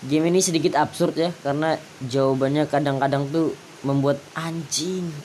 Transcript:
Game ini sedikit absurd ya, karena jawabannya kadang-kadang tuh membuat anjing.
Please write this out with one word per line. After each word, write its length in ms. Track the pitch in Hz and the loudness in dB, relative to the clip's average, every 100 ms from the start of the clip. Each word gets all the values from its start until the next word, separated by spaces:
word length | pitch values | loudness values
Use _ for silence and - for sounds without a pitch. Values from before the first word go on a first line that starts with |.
| 131 | 0
Game 240 | 151 160 | 0 4
ini 80 | 180 | 2
sedikit 400 | 180 160 160 147 | 2 2 2 2
absurd 400 | 151 - 175 147 | 0 0 -2 0
ya, 160 | 165 170 | -2 -2
karena 320 | 139 143 160 156 - - 131 | -4 0 0 -2 -4 -10 -4
jawabannya 640 | 131 135 135 135 143 151 | 2 2 2 2 2 2
kadang-kadang 560 | 143 143 135 139 139 139 | 0 0 0 0 0 0
tuh 320 | 160 160 - - - | 0 0 -2 -14 -8
membuat 400 | 135 139 139 143 - - | -2 2 2 0 -4 -8
anjing. 720 | 165 165 143 - 160 185 175 147 | -6 -6 -6 -6 -4 -4 -6 -8